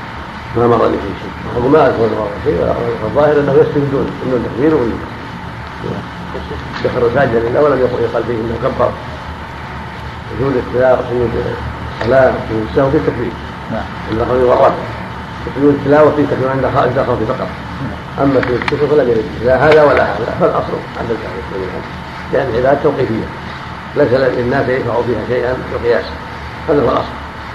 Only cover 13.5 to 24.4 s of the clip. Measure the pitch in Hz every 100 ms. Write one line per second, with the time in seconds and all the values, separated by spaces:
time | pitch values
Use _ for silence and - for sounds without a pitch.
13.5 | - - 113 98 - - 110 113 127 123
14.5 | 127 135 - - - - - - - -
15.5 | - 143 - 139 147 151 147 127 - 131
16.5 | 135 123 127 127 123 123 117 110 - 90
17.5 | - - - 135 - - - 139 131 120
18.5 | 117 - 143 143 151 123 113 - - 117
19.5 | 131 147 156 147 123 - - 117 - 165
20.5 | 156 - - - - 117 110 107 95 -
21.5 | 98 92 95 - - - - - - 135
22.5 | 113 127 147 151 - - 110 - - -
23.5 | - - - - 135 139 131 131 127